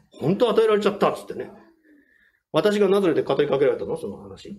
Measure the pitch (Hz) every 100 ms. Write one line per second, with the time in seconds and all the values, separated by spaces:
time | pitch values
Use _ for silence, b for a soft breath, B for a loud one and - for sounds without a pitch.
0 | _ - 127 202 240 208 220 208 208 202
1 | 165 - - - - - - _ b b
2 | b b b b _ 151 208 208 202 196
3 | 190 135 127 135 147 139 139 117 95 120
4 | 107 98 101 95 101